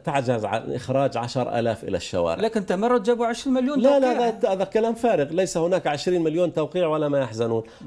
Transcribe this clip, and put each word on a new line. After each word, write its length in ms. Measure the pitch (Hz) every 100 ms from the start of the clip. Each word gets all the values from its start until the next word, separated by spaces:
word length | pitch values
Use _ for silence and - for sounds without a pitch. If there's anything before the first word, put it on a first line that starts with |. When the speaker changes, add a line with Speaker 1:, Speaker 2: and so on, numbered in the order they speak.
Speaker 1:
تعجز 400 | - 139 120 117
عن 280 | 104 110 143
إخراج 440 | 135 - 131 135 117
عشر 420 | 117 131 120 117
آلاف 260 | 113 107
إلى 120 | - 92
الشوارع. 460 | - 92 85 82
Speaker 2:
لكن 240 | 220 226 190
تمرد 360 | 185 233 247
جابوا 240 | 196 233 233
عشرين 280 | 233 277
مليون 260 | 254 254 294
Speaker 1:
لا، 180 | 247 285
Speaker 2:
توقيع. 140 | 254
Speaker 1:
لا، 160 | 240 233
هذا، 240 | 220 220
هذا 120 | 190
كلام 300 | 196 220 226
فارغ، 300 | 226 240 180
ليس 320 | 170 175 190 175
هناك 300 | 170 180 160
عشرين 360 | 147 185 180
مليون 300 | 160 160 175
توقيع 340 | - 151 185 165
ولا 220 | 156 151
ما 100 | 143
يحزنون. 440 | 123 110 117 113 110 -